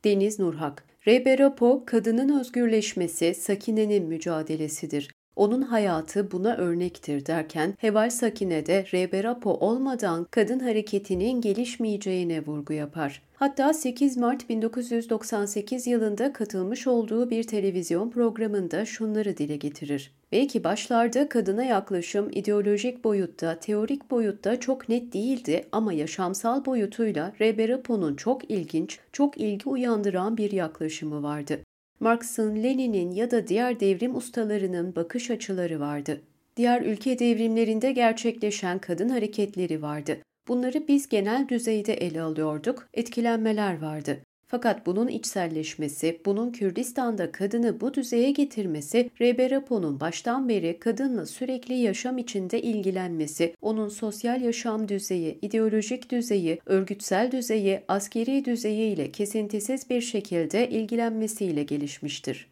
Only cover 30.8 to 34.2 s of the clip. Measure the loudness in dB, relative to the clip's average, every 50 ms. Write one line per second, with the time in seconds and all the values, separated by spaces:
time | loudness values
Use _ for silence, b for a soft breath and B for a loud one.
30.8 | -6 -6 -6 -6 -6 -6 -4 -4 -4 -4 -4 -6 -4 -4 -6 -6 -6 _ _ _
31.8 | _ _ _ _ 2 2 2 2 0 -6 -2 -2 0 0 0 0 0 2 2 2
32.8 | 0 2 2 0 0 0 -2 -2 0 2 2 0 2 2 0 2 2 0 0 2
33.8 | 2 2 2 2 0 -2 -2 -4